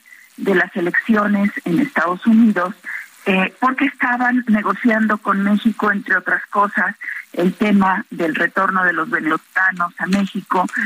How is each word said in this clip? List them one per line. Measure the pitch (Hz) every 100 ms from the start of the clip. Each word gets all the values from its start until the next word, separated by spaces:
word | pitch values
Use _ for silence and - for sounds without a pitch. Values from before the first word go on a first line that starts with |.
| _ - - -
de | -
las | 185 180 196
elecciones | 175 170 - 214 208 202 202 - -
en | 170
Estados | 285 - 165 185 233
Unidos, | 220 233 180 180 - - - - - -
eh, | 190 180 -
porque | 254 262 277
estaban | - 247 240 247 247 240
negociando | 214 196 196 240 220 220 214
con | 214 196
México, | 202 208 233 208 214
entre | 202 - 190
otras | 185 180 -
cosas, | 208 208 202 185 214 - - -
el | - 180 -
tema | 214 202 190 185 -
del | 175 170 -
retorno | - - 190 190
de | 180
los | 160 160
venezolanos | 165 156 160 _ - 185 185 175 -
a | 170
México, | 196 196 196 - 185 185 -